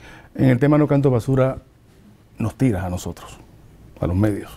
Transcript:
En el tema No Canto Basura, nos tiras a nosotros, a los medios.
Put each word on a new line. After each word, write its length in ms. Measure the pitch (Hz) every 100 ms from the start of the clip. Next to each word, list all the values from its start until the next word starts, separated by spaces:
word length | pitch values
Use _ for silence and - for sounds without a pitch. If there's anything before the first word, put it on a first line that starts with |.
| - - -
En 120 | - 131
el 100 | 123
tema 200 | 143 147
No 80 | 147
Canto 240 | 143 139
Basura, 480 | 123 107 131 131 131 - _ _ _ - - _ -
nos 180 | 110 -
tiras 280 | 135 98
a 60 | 90
nosotros, 460 | 90 - 82 - - - - - - - -
a 60 | -
los 100 | 90
medios. 340 | 107 101 -